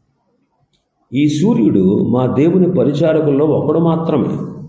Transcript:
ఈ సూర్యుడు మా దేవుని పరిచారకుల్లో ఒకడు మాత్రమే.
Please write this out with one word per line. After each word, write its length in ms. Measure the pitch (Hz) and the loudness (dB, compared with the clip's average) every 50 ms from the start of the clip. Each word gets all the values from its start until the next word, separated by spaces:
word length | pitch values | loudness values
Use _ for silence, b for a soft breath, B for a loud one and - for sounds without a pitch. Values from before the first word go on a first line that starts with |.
| _ _ _ _ _ _ _ _ _ _ _ _ _ _ _ _ _ _ _ _ _ - 120 | _ _ _ _ _ _ _ _ _ _ _ _ _ _ _ _ _ _ _ _ _ -8 -4
ఈ 140 | 135 147 151 | 0 0 0
సూర్యుడు 800 | - 143 165 220 240 - - 170 120 98 92 92 107 117 - - | 0 0 0 0 2 2 2 2 2 2 2 2 2 0 0 0
మా 260 | 120 127 127 123 101 | 0 0 0 -2 0
దేవుని 380 | 127 147 170 175 185 180 175 | 0 0 2 2 2 2 2
పరిచారకుల్లో 720 | 180 175 117 143 147 147 170 160 156 156 156 147 139 135 151 | 2 0 0 0 0 0 0 0 2 0 0 0 0 2 2
ఒకడు 320 | 160 127 107 104 147 151 165 | 2 0 0 0 0 0 0
మాత్రమే. 580 | 165 165 160 165 - - 156 131 92 - - - - - - - - | 2 0 0 0 -2 -2 -2 -2 -2 -2 -4 -6 -8 -10 -12 -14 -16